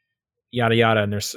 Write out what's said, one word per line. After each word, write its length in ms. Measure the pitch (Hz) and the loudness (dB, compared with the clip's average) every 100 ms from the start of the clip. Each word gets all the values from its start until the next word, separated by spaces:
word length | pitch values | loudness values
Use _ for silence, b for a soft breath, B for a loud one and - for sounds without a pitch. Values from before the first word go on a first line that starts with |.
| _ _ _ _ _ | _ _ _ _ _
yada 240 | 120 113 117 | -2 0 2
yada," 260 | 113 110 | 2 2
and 80 | 101 | 0
there's, 240 | 101 - | -4 -8